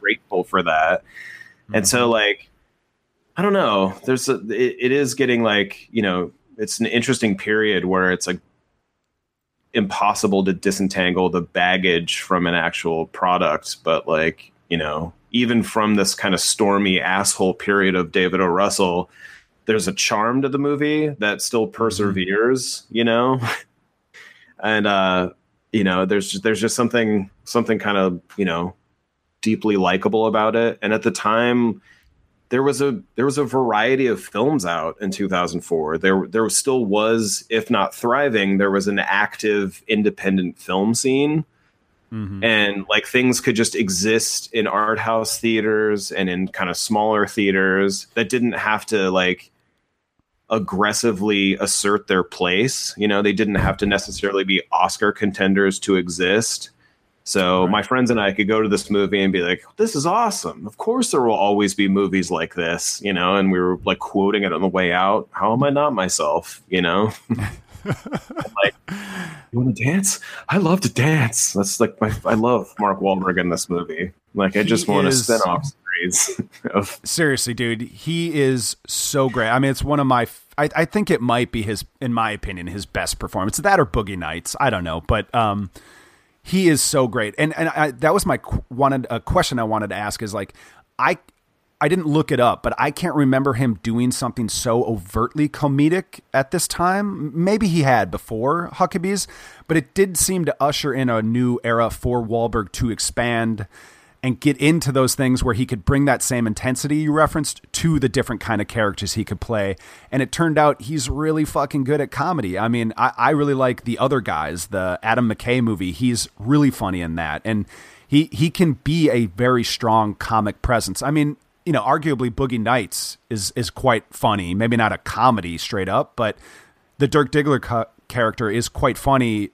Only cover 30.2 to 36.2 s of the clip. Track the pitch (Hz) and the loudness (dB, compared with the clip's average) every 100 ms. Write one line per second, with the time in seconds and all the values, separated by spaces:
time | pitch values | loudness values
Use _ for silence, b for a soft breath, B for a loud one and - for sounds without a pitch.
30.2 | 110 107 107 113 117 - 104 110 117 95 | 2 2 2 2 0 0 0 0 0 -2
31.2 | 107 113 120 123 117 101 b b b _ | 0 2 2 2 0 -2 b b b _
32.2 | _ _ - 123 139 127 139 113 - - | _ _ -4 0 2 2 0 -2 -8 -2
33.2 | 135 135 131 131 123 104 117 135 127 101 | 0 0 0 0 2 2 2 2 2 0
34.2 | - 101 127 151 90 85 80 - 101 92 | -4 -2 0 0 -2 -2 -4 -6 -6 -4
35.2 | 98 92 87 85 - 82 76 80 95 95 | -2 0 0 -4 -2 -2 0 0 2 2